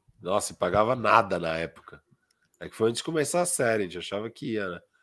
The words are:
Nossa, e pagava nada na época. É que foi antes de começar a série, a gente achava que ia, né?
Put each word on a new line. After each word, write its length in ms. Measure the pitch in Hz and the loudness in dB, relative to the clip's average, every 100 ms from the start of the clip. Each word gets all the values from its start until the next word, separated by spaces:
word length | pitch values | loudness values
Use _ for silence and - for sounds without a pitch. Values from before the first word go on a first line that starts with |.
| _ _ | _ _
Nossa, 300 | 87 101 - | -2 -2 -2
e 40 | - | -2
pagava 400 | 123 98 110 127 | 2 4 4 2
nada 440 | 107 107 107 90 | 6 6 6 0
na 180 | 82 80 | -2 -2
época. 460 | 82 - - - _ _ _ _ _ - | -4 -10 -20 -20 _ _ _ _ _ -18
É 100 | 85 | -14
que 60 | - | 0
foi 140 | 113 | 0
antes 100 | 117 | 0
de 40 | - | -2
começar 360 | 165 139 175 | -2 0 0
a 40 | 175 | 0
série, 380 | - 123 113 | 0 2 0
a 20 | 95 | -2
gente 120 | 87 | -6
achava 320 | - 101 113 | -8 -6 -8
que 240 | - 127 | -8 -6
ia, 160 | 110 98 | -4 -6
né? 100 | 85 - _ | -8 -14 _